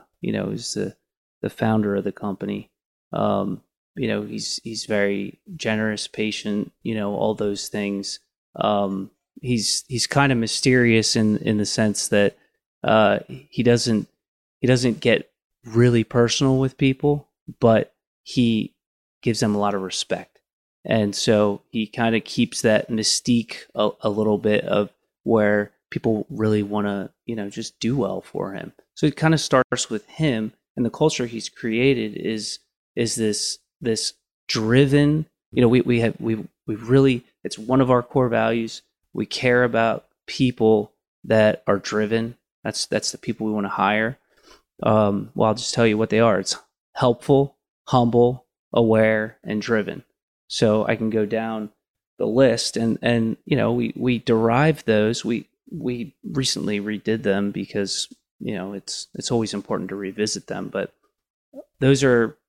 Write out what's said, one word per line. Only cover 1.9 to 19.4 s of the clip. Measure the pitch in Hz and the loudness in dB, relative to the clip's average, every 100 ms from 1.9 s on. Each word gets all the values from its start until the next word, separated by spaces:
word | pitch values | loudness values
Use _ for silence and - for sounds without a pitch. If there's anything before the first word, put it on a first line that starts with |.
| 101 | -2
of | |
the | 95 | -4
company. | - 104 92 98 104 - _ _ _ - | -8 -10 -8 -8 -8 -12 _ _ _ -10
Um, | - 104 101 98 95 _ _ _ - | -4 -2 -2 -4 -8 _ _ _ -6
you | 117 | -4
know, | 104 | -4
he's, | 104 110 - - | -6 -10 -8 -10
he's | 113 110 - | -10 -12 -4
very | 104 101 101 98 - - 165 | 0 0 -2 -6 -12 -18 -8
generous, | 113 107 110 104 - | -4 -2 -2 -4 -8
patient, | - 107 - 107 104 - _ | -6 -4 -4 -4 -4 -4 _
you | 113 | -6
know, | 110 101 | -4 -4
all | 104 107 | -2 -2
those | 104 104 101 - | -2 -4 -4 -8
things. | 107 101 98 98 - _ _ _ | -6 -4 -6 -8 -14 _ _ _
Um, | - 107 101 98 98 98 _ _ - | -4 0 0 0 -4 -8 _ _ -12
he's, | 127 117 101 - - | -4 -2 -2 -4 -4
he's | 123 - | -6 -2
kinda | 143 139 120 | 2 2 2
mysterious | 110 - 135 127 120 113 107 117 | -2 0 2 4 6 4 2 2
in, | 107 104 | 2 2
in | - 104 | 0 0
the | 101 | -2
sense | - 107 101 - | 0 0 0 0
that, | 104 101 - _ _ _ - | 2 2 0 _ _ _ -4
uh, | - 110 104 101 - | 2 4 4 2 -4
he | 131 - - | -18 -12 0
doesn't, | 120 120 120 107 - _ _ _ _ - | 2 2 2 -2 -2 _ _ _ _ -4
he | 123 | 2
doesn't | 127 123 110 | 2 2 0
get | 120 110 - _ _ _ | 2 0 -2 _ _ _
really | 117 113 123 117 | -4 4 4 4
personal | 110 120 117 - 135 131 | 2 2 2 2 2 2
with | 131 - | 0 0
people, | 135 131 147 143 - _ - - | 0 0 0 -2 -6 _ -18 0
but | 117 110 - _ _ _ | 4 4 2 _ _ _
he | - 131 117 110 104 _ _ _ _ _ | -6 0 2 2 -4 _ _ _ _ _
gives | 120 110 | -4 0